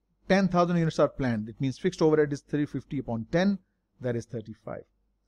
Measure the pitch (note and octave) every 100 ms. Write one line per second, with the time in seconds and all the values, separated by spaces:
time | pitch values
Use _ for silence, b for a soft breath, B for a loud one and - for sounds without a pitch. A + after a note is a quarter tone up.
0 | _ _ - F#3 F#3+ F3 F3 F3 E3 -
1 | C#3+ - C3 A2+ A2 - C3+ B2+ F#3 -
2 | D#3+ D3+ D3 C#3 - D3 D3 C3+ - C#3
3 | - A2+ A2 E3 F#3+ G3 _ _ _ _
4 | B2+ A#2 - A#2+ A2 - - C3 - _
5 | _ _